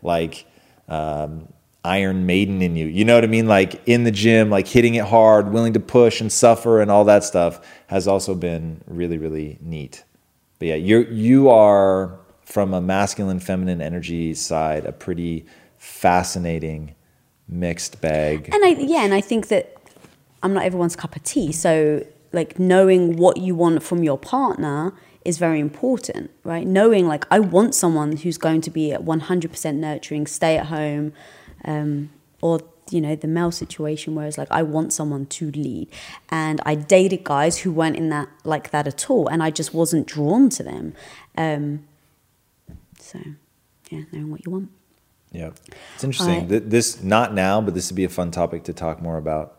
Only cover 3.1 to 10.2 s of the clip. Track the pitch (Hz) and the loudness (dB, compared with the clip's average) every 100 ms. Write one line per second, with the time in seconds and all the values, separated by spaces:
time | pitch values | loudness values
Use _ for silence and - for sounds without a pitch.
3.1 | 120 113 113 113 101 95 - - 120 120 | 6 6 2 4 4 4 -2 2 2 2
4.1 | 101 110 113 107 101 - 123 117 117 104 | 2 4 6 4 2 4 4 4 2 2
5.1 | 117 110 107 101 110 117 113 - 123 120 | 6 8 8 4 0 0 0 2 4 6
6.1 | - 110 - 120 113 120 113 104 101 104 | 4 -4 4 6 6 4 4 6 6 8
7.1 | 104 - 92 85 - - - _ 98 92 | 6 4 -2 -2 -4 -20 -20 _ -2 0
8.1 | 98 92 92 87 82 82 80 - 85 87 | 0 -2 -4 -4 -6 -8 -12 -14 -8 -6
9.1 | 82 78 78 76 73 78 80 69 - _ | -4 -6 -6 -8 -12 -12 -12 -12 -16 _
10.1 | _ | _